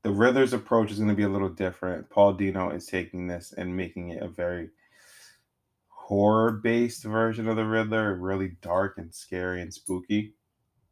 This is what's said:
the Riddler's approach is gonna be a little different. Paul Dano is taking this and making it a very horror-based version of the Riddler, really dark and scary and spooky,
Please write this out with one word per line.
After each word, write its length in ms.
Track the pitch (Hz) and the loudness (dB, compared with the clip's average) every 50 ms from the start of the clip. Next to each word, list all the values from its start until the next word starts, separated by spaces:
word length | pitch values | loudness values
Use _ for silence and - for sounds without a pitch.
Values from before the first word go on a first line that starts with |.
| - | -2
the 80 | 110 | 0
Riddler's 400 | 101 98 113 127 123 135 131 120 | 4 6 6 6 8 6 4 4
approach 400 | 123 110 - - 123 113 110 101 | 2 -4 0 2 4 4 4 2
is 80 | 104 104 | 0 0
gonna 160 | 110 104 101 | 2 2 2
be 80 | 104 104 | 2 2
a 60 | 101 | 0
little 180 | 98 101 98 | 2 0 -2
different. 640 | 92 82 - 98 92 90 - - 92 90 78 76 _ | -2 -2 -2 -4 -4 -4 -4 -6 -6 -6 -6 -8 _
Paul 240 | - 104 101 101 95 | 4 6 6 6 6
Dano 360 | 87 98 98 92 95 92 85 | 2 -2 -2 0 -2 -2 -2
is 140 | 76 87 - | -4 -6 -8
taking 400 | - - 92 85 - - 90 90 | -4 -4 -4 -4 -4 -8 -8 -6
this 280 | 90 87 85 - - - | -6 -8 -8 -10 -14 -10
and 220 | 92 92 90 90 | -8 -8 -6 -4
making 340 | 95 90 87 - 92 87 87 | -4 -6 -6 -8 -10 -10 -10
it 120 | 85 - | -8 -8
a 60 | - | -10
very 420 | 90 82 - 87 87 90 87 82 80 _ _ _ _ _ _ - - - - - - _ _ _ _ _ _ _ _ _ _ _ | -10 -6 -4 -4 -4 -4 -6 -8 -12 _ _ _ _ _ _ -20 -20 -20 -20 -20 -20 _ _ _ _ _ _ _ _ _ _ _
horror-based 1160 | _ - - - - 101 101 101 104 110 110 113 117 110 107 110 117 117 120 120 120 117 - - | _ -20 -20 -8 -2 2 4 4 6 6 4 4 2 0 0 0 0 2 2 2 0 -2 -10 -8
version 440 | 110 110 110 113 113 110 117 110 | -4 0 0 0 0 -2 -4 -4
of 80 | 113 110 | -2 -2
the 100 | 113 110 | -2 -2
Riddler, 500 | 110 110 113 110 107 113 110 107 104 95 | 0 0 0 0 0 0 0 0 0 -2
really 420 | 90 90 95 98 95 95 92 87 - | -4 -4 -4 -2 -2 -4 -6 -8 -12
dark 360 | - 85 87 92 98 98 - | -6 -2 0 0 0 -2 -6
and 160 | - 87 85 - | -10 -16 -16 -16
scary 480 | - - _ 92 90 90 92 90 90 | -20 -14 _ -8 -6 -4 -4 -6 -6
and 120 | 87 80 80 | -8 -10 -14
spooky, 640 | - _ - 92 90 90 - 104 104 107 107 _ _ _ _ _ _ _ _ _ _ _ _ | -16 _ -6 -6 -6 -4 -2 -2 -2 -2 -4 _ _ _ _ _ _ _ _ _ _ _ _